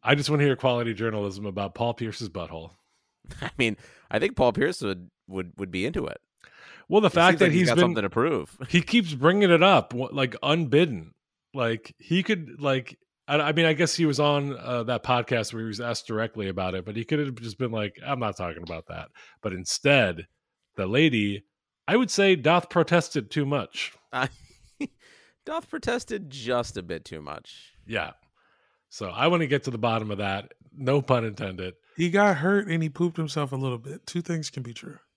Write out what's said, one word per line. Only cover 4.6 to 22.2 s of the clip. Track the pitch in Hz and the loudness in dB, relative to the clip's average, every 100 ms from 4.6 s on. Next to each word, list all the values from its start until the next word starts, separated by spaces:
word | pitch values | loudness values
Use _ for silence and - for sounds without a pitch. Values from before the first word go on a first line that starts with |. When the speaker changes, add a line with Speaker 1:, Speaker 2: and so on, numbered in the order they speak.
| 143 180 | -2 -2
Speaker 2:
would, | 110 92 87 _ _ | -6 -6 -10 _ _
would, | 95 90 - | -8 -8 -8
would | 98 | -6
be | 90 | -4
into | 107 170 - | -2 -4 -6
it. | - _ _ _ - - - _ | -10 _ _ _ -20 -20 -20 _
Speaker 1:
Well, | 190 | 4
the | 208 | 4
Speaker 2:
It | |
Speaker 1:
fact | 180 175 | 6 6
Speaker 2:
seems | 170 | 6
Speaker 1:
that | 185 | 4
Speaker 2:
like | |
he's | 160 | 6
Speaker 1:
he's | 180 | 4
Speaker 2:
got | 120 | 6
Speaker 1:
been, | 123 | 4
Speaker 2:
something | 110 | 2
to | 98 | -2
prove. | 117 143 131 71 - | 0 0 0 -4 -12
<laughs> | 131 | 0
Speaker 1:
he | 175 | 0
keeps | - 233 175 139 | 4 2 2 2
bringing | 147 196 196 | 4 6 6
it | 165 | 8
up, | 185 175 - | 8 6 4
wh-, | 120 131 | -6 -6
like, | 139 131 - | -2 -2 -2
unbidden. | - 160 156 143 170 104 80 _ _ _ _ 139 | 0 0 4 4 4 0 -10 _ _ _ _ -2
Like, | 117 113 - - | -2 -2 -8 -20
he | - 175 | -2 0
could, | 190 208 151 - | 0 -2 -4 -4
like, | 143 131 120 - _ _ - | -2 -2 -4 -20 _ _ -2
I, | 147 | 0
I | 147 | 2
mean, | 156 165 | 4 4
I | |
guess | 151 165 - | 4 0 2
he | 160 | 2
was | 135 | 4
on, | 147 143 143 123 | 4 2 0 -6
uh, | - 123 | -6 -4
that | 117 120 | -2 -4
podcast | - 123 113 120 107 | 2 2 2 -2 -2
where | 113 | -6
he | 113 | -8
was | 104 | -8
asked | 120 113 - | -6 -6 -4
directly | 110 113 110 98 | -4 -4 -4 -6
about | 92 92 92 | -4 -4 -4
it, | 92 | -6
but | 107 | -8
he | |
could | 117 151 | -2 -2
have | 143 117 | -2 -6
just | 117 101 | -12 -6
been | 127 | -4
like, | 110 104 - 135 | -2 -6 -8 -8
"I'm | 135 | -4
not | 110 - | -4 -4
talking | 90 82 | -8 -8
about | 85 82 - | -10 -10 -10
that." | 82 80 _ - _ | -14 -14 _ -20 _
But | 104 | -8
instead, | 92 92 - 139 143 104 85 - _ _ _ _ - | -6 -6 -2 2 4 2 -2 -12 _ _ _ _ -6
the | 95 | -2
lady, | 120 160 120 104 101 _ _ _ _ - | 2 4 4 0 -4 _ _ _ _ 0
I | 208 | 2
would | 247 | 2
say, | - | 2